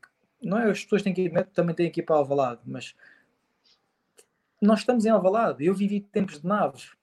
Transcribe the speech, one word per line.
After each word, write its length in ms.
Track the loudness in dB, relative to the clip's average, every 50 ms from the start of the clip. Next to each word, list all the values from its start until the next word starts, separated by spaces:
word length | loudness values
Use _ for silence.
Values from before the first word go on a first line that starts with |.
| -20 _ _ _ _ _ _ _
não 160 | -6 -4 -2 0
é 120 | 0 0
as 140 | -2 -2 -2
pessoas 200 | -2 -2 0 0
têm 100 | 0 -2
que 80 | -2
ir 80 | -2 -2
de 40 | -2
metro, 160 | -2 -4 -2 -2
também 220 | -2 -2 0 0
têm 160 | 0 -2 -2
que 100 | -2 -6
ir 20 | -2
para 120 | 0 2 2
Alvalade, 440 | 2 2 0 0 0 -2 -4 -8 -14
mas 300 | -12 -12 -12 -12 -14 -18 _ -20 -20 -20 _ _ _ _ _ _ _ _ _ _ _ _ _ _ _ _ _ _ _ _ _ _ _ _ _ _ _ _ 0
nós 180 | 4 4 4 4
estamos 260 | 2 0 0 2 4
em 40 | 4
Alvalade, 560 | 4 4 4 2 2 2 0 0 -2 0 0
eu 80 | 0 0
vivi 260 | 0 0 -2 -2 -4
tempos 400 | -6 _ -2 -2 -2 -2 -6 -8
de 60 | -4 -2
nave, 360 | 0 0 0 -2 -2 -8 -20 -20 -20 _